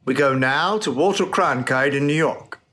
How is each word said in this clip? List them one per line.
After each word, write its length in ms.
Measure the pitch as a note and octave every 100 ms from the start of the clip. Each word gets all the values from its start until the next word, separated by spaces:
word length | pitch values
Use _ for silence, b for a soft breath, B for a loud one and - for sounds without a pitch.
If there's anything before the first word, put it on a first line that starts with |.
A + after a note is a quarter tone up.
We 80 | -
go 200 | C3 C#3
now 440 | C3 C3 C#3 F3 G#3+
to 120 | G#3
Walter 340 | B2 F#3 G3
Cronkite 680 | F#3 - F3 C3 B2+ C3 C#3
in 140 | C#3 D3
New 60 |
York. 460 | D3+ D3+ - - - _